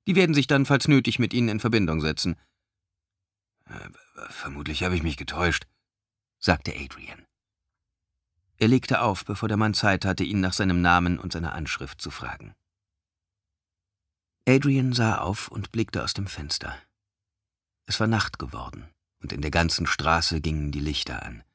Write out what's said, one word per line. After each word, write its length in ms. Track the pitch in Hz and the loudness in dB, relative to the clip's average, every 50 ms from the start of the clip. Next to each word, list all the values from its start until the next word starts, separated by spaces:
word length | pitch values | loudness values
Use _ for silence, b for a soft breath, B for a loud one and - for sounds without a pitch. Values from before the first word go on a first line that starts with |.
| - | -2
Die 80 | 196 175 | 2 4
werden 200 | 190 180 160 147 | 4 4 6 4
sich 120 | 143 131 | 4 4
dann, 200 | - 147 139 131 | 4 4 4 4
falls 220 | - 143 131 - 151 | 4 4 4 6 6
nötig, 300 | 143 131 120 123 - - | 6 6 6 4 0 0
mit 160 | 117 - - | 0 0 0
Ihnen 140 | 123 120 110 | 0 0 2
in 120 | 107 101 | 0 0
Verbindung 400 | - 113 117 110 95 80 80 78 | 0 2 2 4 2 2 2 0
setzen.“ 360 | 76 78 78 - - 90 82 - _ _ _ _ _ _ _ _ _ _ _ _ _ _ _ _ _ _ _ _ _ _ _ _ _ | 0 0 -2 -2 -2 -4 -4 -6 _ _ _ _ _ _ _ _ _ _ _ _ _ _ _ _ _ _ _ _ _ _ _ _ _
„Äh, 240 | - - - - - - - - _ _ - - - | -20 -18 -16 -16 -18 -20 -20 -20 _ _ -18 -18 -16
vermutlich 540 | - - - 69 71 73 71 76 73 71 90 | -12 -12 -10 -10 -10 -8 -6 -6 -4 -2 0
habe 100 | 90 90 | 0 0
ich 80 | 80 | 0
mich 140 | 80 80 71 | 0 -2 -4
getäuscht“, 500 | - - - - 76 87 85 78 - - _ _ _ _ _ _ _ _ _ _ _ _ _ _ _ | -6 -8 -8 -4 0 0 0 0 -2 -4 _ _ _ _ _ _ _ _ _ _ _ _ _ _ _
sagte 340 | - 92 85 - - - - | 0 2 2 2 0 -8 -10
Adrian. 500 | - 71 - - - - - - - - _ _ _ _ _ _ _ _ _ _ _ _ _ _ _ _ _ _ _ _ _ _ _ _ _ _ - | -10 -12 -14 -16 -18 -18 -20 -20 -20 -20 _ _ _ _ _ _ _ _ _ _ _ _ _ _ _ _ _ _ _ _ _ _ _ _ _ _ 2
Er 100 | 110 113 | 4 6
legte 320 | 131 123 - - 123 - | 6 4 4 2 0 2
auf, 220 | 120 110 92 - - | 2 0 0 -2 -4
bevor 240 | - 104 - 113 110 | -6 -6 -4 -2 0
der 80 | 107 107 | 2 2
Mann 160 | 110 107 98 | 2 2 2
Zeit 300 | - 107 101 95 - - | 2 2 2 2 2 2
hatte, 200 | 95 90 - 82 | 0 0 0 0
ihn 160 | 76 104 95 | 0 0 0
nach 120 | 92 92 | 0 0
seinem 280 | - - 101 92 87 87 | 0 0 2 2 2 4
Namen 380 | 87 87 87 85 87 90 87 - | 6 6 6 4 4 2 0 -2
und 140 | - 87 | -4 -6
seiner 200 | - 85 85 - | -6 -6 -6 -6
Anschrift 480 | - 80 73 - - - 67 69 - - | -6 -6 -6 -6 -6 -8 -8 -10 -10 -10
zu 100 | - 78 | -12 -10
fragen. 440 | - - 64 62 - - 55 50 - _ _ _ _ _ _ _ _ _ _ _ _ _ _ _ _ _ _ _ _ _ _ _ _ _ _ _ _ _ _ _ _ _ _ _ _ _ - 123 | -10 -10 -10 -10 -12 -12 -16 -20 -20 _ _ _ _ _ _ _ _ _ _ _ _ _ _ _ _ _ _ _ _ _ _ _ _ _ _ _ _ _ _ _ _ _ _ _ _ _ 2 4
Adrian 440 | 131 139 143 143 135 135 131 127 | 4 4 4 2 2 2 2 2
sah 260 | 123 120 113 110 101 - | 2 2 2 2 0 0
auf 300 | - 90 101 - - - | -2 -4 -4 -4 -6 -8
und 240 | - 107 101 - | -8 -10 -10 -6
blickte 300 | - 113 113 - - - | -4 -4 -4 -2 -4 -6
aus 120 | 60 - - | -4 -4 -4
dem 120 | 101 101 | -4 -6
Fenster. 500 | 95 - - 73 73 - - - - - - - _ _ _ _ _ _ _ _ _ _ _ _ _ _ _ _ _ _ _ _ | -8 -8 -10 -8 -6 -6 -6 -6 -8 -12 -12 -16 _ _ _ _ _ _ _ _ _ _ _ _ _ _ _ _ _ _ _ _
Es 140 | - - - | -6 -2 0
war 60 | 110 | 0
Nacht 320 | 110 117 104 - - - - | 2 2 0 0 -2 -6 -10
geworden, 500 | - - - - - - - - - - _ _ _ _ _ _ | -10 -10 -10 -10 -12 -12 -14 -16 -18 -20 _ _ _ _ _ _
und 100 | - - | -12 -8
in 100 | - 71 | -6 -4
der 80 | 73 73 | -4 0
ganzen 360 | 76 85 85 82 - - 82 | 2 2 2 2 2 0 -2
Straße 540 | - - - 71 78 82 85 - - 82 80 | -2 -4 -2 0 2 2 2 2 0 -2 -2
gingen 320 | 78 80 78 76 73 73 | -2 -2 -2 -2 -2 -4
die 80 | 73 73 | -4 -4
Lichter 440 | 73 78 73 - - - 62 - - | -4 -4 -4 -4 -6 -8 -8 -10 -10
an. 180 | 62 60 57 - _ | -12 -14 -16 -18 _